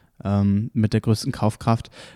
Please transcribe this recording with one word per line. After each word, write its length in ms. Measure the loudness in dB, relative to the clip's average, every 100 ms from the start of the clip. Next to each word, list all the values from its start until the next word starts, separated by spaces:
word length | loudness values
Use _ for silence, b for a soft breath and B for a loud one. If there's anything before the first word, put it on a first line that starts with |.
| _ _
ähm, 480 | -2 0 2 0 -2
mit 200 | 0 0
der 80 | 0
größten 320 | 0 0 -2
Kaufkraft. 580 | -2 -2 0 0 0 -2 b b